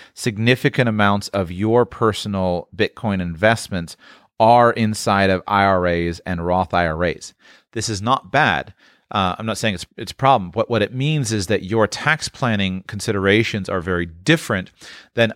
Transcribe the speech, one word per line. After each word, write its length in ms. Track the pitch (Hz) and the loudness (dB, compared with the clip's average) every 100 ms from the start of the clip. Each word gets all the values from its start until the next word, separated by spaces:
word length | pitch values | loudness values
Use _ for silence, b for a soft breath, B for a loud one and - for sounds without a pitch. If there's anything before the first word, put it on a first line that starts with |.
| B | B
significant 720 | B - 101 113 127 147 - 123 | B -6 -2 2 2 2 0 0
amounts 400 | 107 104 101 - | 2 2 2 -2
of 220 | 101 87 | -4 -4
your 360 | 87 104 117 120 | -2 0 2 2
personal 840 | - 113 101 107 98 92 87 - | 0 -2 -2 -4 -2 0 -2 -4
Bitcoin 460 | 90 104 - 113 98 | -2 -2 -2 -4 -2
investments 760 | 87 82 107 113 - 95 85 - B B B - | -4 0 2 2 -2 -8 -8 -12 B B B 0
are 340 | 110 120 120 | 4 6 4
inside 580 | 117 110 107 - 98 98 | 4 0 -2 0 2 2
of 120 | 92 - | 0 0
I 180 | 101 | 2
R 220 | 98 95 90 | 4 4 2
As 340 | 85 85 85 | 0 -2 -4
and 240 | - 87 | -6 -4
Roth 300 | 85 90 90 | 0 0 0
I 120 | 90 85 | 0 0
R 180 | 78 | 0
As. 280 | 87 73 - _ b b b | -2 -4 -10 _ b b b
This 160 | 117 107 | -8 -6
is 140 | 104 | -4
not 280 | 107 131 92 | -2 -2 -2
bad. 440 | 135 143 80 67 - b b b | 0 2 0 -4 -14 b b b
Uh, 260 | 107 92 90 | -2 -2 -2
I'm 80 | 110 | -6
not 120 | 104 | -4
saying 160 | 113 | -4
it's, 120 | 92 - - | -4 -10 -14
it's 160 | 113 | -14
a 40 | - | 0
problem. 340 | 135 131 90 | 4 4 2
What, 160 | 98 110 | -4 0
what 140 | 117 | 0
it 100 | 104 | 0
means 400 | 123 139 156 120 | -2 -2 -2 -2
is 140 | 107 90 | -2 0
that 160 | 104 | -2
your 240 | 92 110 104 | -2 0 0
tax 420 | - - 156 - | 0 -2 -2 -4
planning 540 | - 127 107 95 92 - | -4 -2 0 -2 -4 -8
considerations 800 | 104 - 101 98 104 117 107 92 | -10 -4 0 4 4 2 -2 -4
are 120 | 92 | -6
very 260 | 85 90 87 | -2 -4 -4
different 640 | 82 95 160 - 101 92 _ B B B | -6 0 0 0 -4 -4 _ B B B
than 180 | - 113 | 0 0